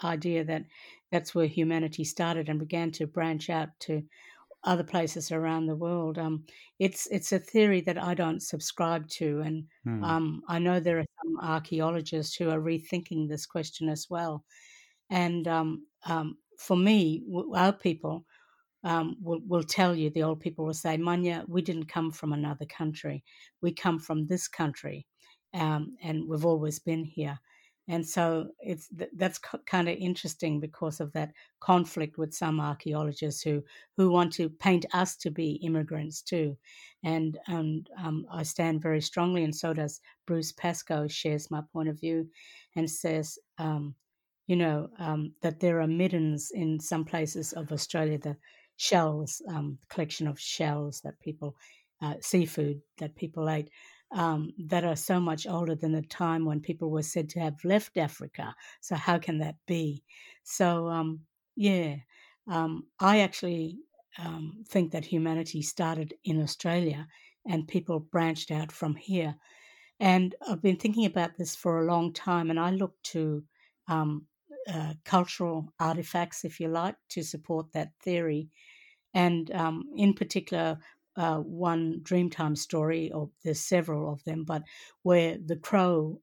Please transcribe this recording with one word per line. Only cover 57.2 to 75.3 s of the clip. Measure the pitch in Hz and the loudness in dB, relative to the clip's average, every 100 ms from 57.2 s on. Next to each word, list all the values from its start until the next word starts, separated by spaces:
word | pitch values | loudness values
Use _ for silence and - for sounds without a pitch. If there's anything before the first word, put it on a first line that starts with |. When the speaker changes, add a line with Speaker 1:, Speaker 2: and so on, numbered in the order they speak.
| 156 | -4
Speaker 1:
to | 170 | -2
have | 170 147 | -4 -2
left | 175 208 214 - | 2 2 2 -2
Africa. | 151 - 143 - - - - - | -2 -4 -14 -10 -12 -12 -18 -16
So | - 160 | -6 -2
how | - 170 | 2 2
can | 165 156 | 2 -2
that | 156 156 - | -2 -6 -4
be? | 170 156 143 - - - - | 0 0 -4 -10 -20 -20 -20
So, | - - 180 170 165 | -6 2 2 4 0
um, | 165 160 160 - _ _ - | 0 0 -4 -10 _ _ 0
yeah, | 202 185 160 143 - _ - _ - | 4 4 2 -4 -10 _ -20 _ -4
um, | 170 160 160 - - | 0 0 -2 -8 2
I | 190 208 | 6 8
actually, | 190 - 180 170 160 190 330 _ _ - | 6 2 -2 -2 -2 -6 -16 _ _ -10
um, | 170 160 156 214 226 | -8 -6 -8 -10 -2
think | 202 165 | 2 2
that | 165 151 | 0 -2
humanity | 165 160 160 160 160 | 0 2 0 -2 -4
started | 147 - 165 160 156 - | -4 -2 -2 -2 -6 -6
in | - 156 | -2 0
Australia | 151 - 170 170 170 147 160 - - _ - | 0 -2 0 2 2 -2 -8 -16 -20 _ -4
and | 165 156 | -2 0
people | 180 165 160 | -2 0 -2
branched | 160 175 165 160 - | 0 2 2 0 -4
out | 151 156 | -4 -4
from | - 160 | -4 -2
here. | 151 - 185 160 147 _ - - - - - | -2 -2 0 0 -4 _ -20 -20 -20 -20 2
And | 196 185 180 - - | 6 6 6 0 -4
I've | 180 | 2
been | 196 180 | 4 4
thinking | 226 214 214 | 2 4 2
about | 175 170 - | 2 -2 -2
this | 165 - | -8 -2
for | 180 165 | 0 2
a | 165 | 4
long | 175 170 | 4 2
time, | 170 - 175 165 | -2 0 0 2
and | 165 | 2
I | 170 | 2
look | 190 185 - | 2 0 -4
to, | - 170 156 151 151 _ _ _ - | -6 -2 0 0 -4 _ _ _ -2
um, | 160 151 151 151 _ - 311 523 | 0 0 -2 -6 _ -18 -12 -6
uh, | 165 156 156 | -4 -4 -8
cultural | - 190 180 | 2 4 4